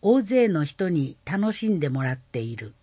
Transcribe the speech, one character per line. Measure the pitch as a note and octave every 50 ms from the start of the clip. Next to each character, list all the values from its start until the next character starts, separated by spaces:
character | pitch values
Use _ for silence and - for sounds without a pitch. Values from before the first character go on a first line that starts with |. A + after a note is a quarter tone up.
大 | - G3 A#3 C4+ A#3+
勢 | F#3+ B3 B3+ A#3+ A3
の | F#3+ D#3 D3
人 | C#3+ - _ G3 F#3
に | F3+ D#3+ C#3 C3+ - _ _
楽 | - D#3+ G3 G3+ A3 G#3
し | - - A3
ん | G#3+ E3+
で | C#3+ C#3+
も | C3 C3+ C3
ら | B2+ C3
っ |
て | B2+ - _ _ B2
い | A2+ A#2 A#2
る。 | G#2+ A2 G#2+ - _